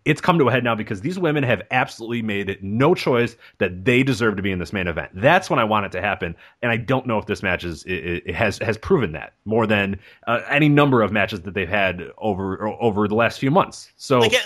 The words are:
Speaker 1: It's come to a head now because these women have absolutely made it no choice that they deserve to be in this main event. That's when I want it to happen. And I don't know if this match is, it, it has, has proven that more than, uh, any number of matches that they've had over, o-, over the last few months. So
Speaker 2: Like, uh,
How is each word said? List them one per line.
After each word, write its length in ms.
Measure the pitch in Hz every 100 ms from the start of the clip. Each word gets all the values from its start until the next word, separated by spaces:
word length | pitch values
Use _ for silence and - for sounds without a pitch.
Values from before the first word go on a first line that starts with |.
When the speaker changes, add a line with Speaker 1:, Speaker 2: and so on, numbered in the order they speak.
Speaker 1:
It's 160 | - 151
come 180 | - 170
to 100 | 131
a 20 |
head 140 | 127 120
now 100 | 110
because 240 | 107 104
these 180 | 120 185
women 260 | 170 151 123
have 160 | 110 -
absolutely 520 | 127 127 - 113 120
made 260 | 110 101 95
it 120 | 98
no 320 | 95 110 143
choice 440 | 180 - 123 120 - - -
that 260 | 98 90 95
they 180 | 123
deserve 320 | 135 113 113 98
to 60 |
be 100 | 98
in 80 | 92
this 140 | 85
main 140 | 104 90
event. 240 | 82 71
That's 360 | 90 120 180 185
when 100 | 151
I 40 |
want 220 | 110 107 98
it 80 |
to 80 | 90
happen. 340 | 101 92 87 85 - _
And 120 | 120
I 20 | 113
don't 300 | 107 131 123
know 100 | 110
if 60 | -
this 160 | 98
match 220 | 98 87
is, 220 | 87 78 -
it, 320 | 92 78 87 -
it 80 | 85
has, 220 | 110 98
has 180 | 110 107
proven 320 | - 185 101
that 220 | 78 52 - -
more 220 | 110 110
than, 320 | 104 98 95 - - -
uh, 160 | 117 95
any 200 | 143 151
number 340 | 147 147 127
of 80 | 104
matches 300 | 107 95 104
that 120 | 90
they've 160 | 95 87
had 320 | 104 98 87 76 -
over, 480 | 107 92 95 95 107
o-, 100 | 80
over 280 | 113 101 104
the 60 | 196
last 220 | - -
few 120 | 135
months. 400 | 175 - - - _
So 220 | - 127
Speaker 2:
Like, 140 | 113
uh, 40 | -